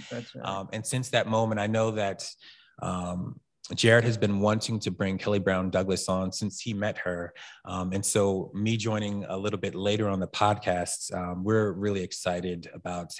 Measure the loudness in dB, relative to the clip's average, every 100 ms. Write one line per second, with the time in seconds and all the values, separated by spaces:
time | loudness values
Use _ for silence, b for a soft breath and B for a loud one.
0 | -10 -10 -10 -10 -6 -6 -6 -6 -2 -2
1 | 0 0 2 2 2 2 2 2 2 2
2 | -2 -2 -10 -14 b b b b -4 -2
3 | -2 -4 -6 -10 _ _ -8 2 8 8
4 | 6 2 2 4 4 2 0 -2 -2 -2
5 | 0 0 0 2 2 2 2 2 2 0
6 | 0 0 0 -2 -4 -4 -6 -2 -2 -2
7 | -4 -4 -6 -12 B B -8 -4 -2 0
8 | 2 4 4 2 -2 -2 0 0 0 -2
9 | -2 -4 -4 -4 -2 -2 -4 -2 0 2
10 | 2 0 -2 2 2 2 0 0 0 -4
11 | -6 -6 -4 -2 2 4 4 0 0 0
12 | -4 -4 -2 -2 -2 -6 -8 -10 -6 -6
13 | -8